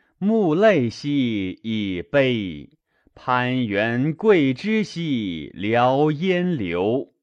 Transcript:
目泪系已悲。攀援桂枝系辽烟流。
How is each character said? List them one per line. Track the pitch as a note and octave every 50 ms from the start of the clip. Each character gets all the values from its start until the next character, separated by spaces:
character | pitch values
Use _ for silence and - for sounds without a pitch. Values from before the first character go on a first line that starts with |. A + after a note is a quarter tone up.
| _ _ _ -
目 | F#3 G#3 A3+ A3+ G3+ D#3+ D3+
泪 | F3+ G#3+ A3 G3 D3+ B2 A2+
系 | - - - D3 C#3+ C#3 B2+ A#2+ A2 G2+ F#2+ F#2 - - -
已 | A2+ A2+ G#2+ G#2 G2 F#2 F2 E2+
悲。 | - - C#3+ C3+ B2+ B2 A2 G2+ F2+ D#2 C#2+ C2+ - _ _ _ _ _ _ _ _ _
攀 | - - B2+ B2+ B2 B2 B2 B2+ B2+ B2
援 | G#2+ G2 G2 G#2+ A2+ A#2+ B2 C3+ D#3+ D3+
桂 | - - A3 G3+ E3+ C#3 C3+ B2+
枝 | - - G#3 A3 A3 G3
系 | - - E3+ E3+ D#3 C3+ A#2 G#2+ F#2 E2+ D#2 C#2+ - -
辽 | - F#2+ G#2+ A2+ A#2 B2 B2+ C3+ C#3 D3+ D#3
烟 | D3+ C#3+ F3+ F#3+ F3+ F3 F3+ F3+ E3+ C3
流。 | G2 E2+ E2 F2 F#2+ G#2+ A#2+ C#3 - - _ _